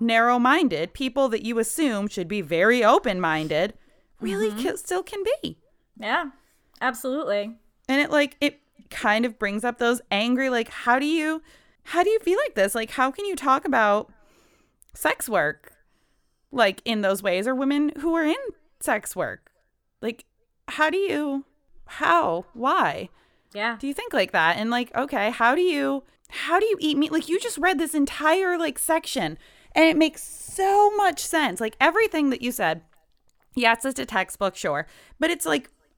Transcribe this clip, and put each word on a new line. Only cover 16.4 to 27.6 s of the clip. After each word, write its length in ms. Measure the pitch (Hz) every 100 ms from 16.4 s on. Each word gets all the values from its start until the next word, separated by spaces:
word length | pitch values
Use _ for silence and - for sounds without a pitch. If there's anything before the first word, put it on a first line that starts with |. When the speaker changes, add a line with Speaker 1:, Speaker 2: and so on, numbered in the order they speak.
| _
Speaker 1:
like, 300 | 262 208 190 -
in 160 | 214
those 220 | 202 196
ways 240 | 202 180 220
or 80 | 262
women 360 | 269 285 294 -
who 140 | 320 330
are 100 | 311
in 100 | 453 508 - _ _
sex 360 | - 214 - 185
work? 360 | 131 92 _ _ _ _ _ _
Like, 240 | - - - _ _ _ -
how 200 | - 311
do 80 | 370
you, 480 | 392 294 294 277 - _ _ - -
how, 600 | - 285 339 208 170 -
why 560 | 233 262 359 190 160 185 _ _ _ _
Speaker 2:
Yeah. 240 | 202 226 226
Speaker 1:
do 100 | 269
you 60 |
think 200 | 285 466
like 180 | 269 185
that? 240 | 180 160 175
And, 120 | 220
like, 260 | 240 240 -
okay, 360 | 277 285 220
how 240 | 240 226 311
do 60 |
you, 420 | 359 285 277 277 - _ _
how 300 | - - 349
do 60 | 440
you 120 | 381
eat 180 | 311 277
meat? 140 | 302
Like, 160 | 320 -
you 120 | 349
just 180 | 480
read 200 | -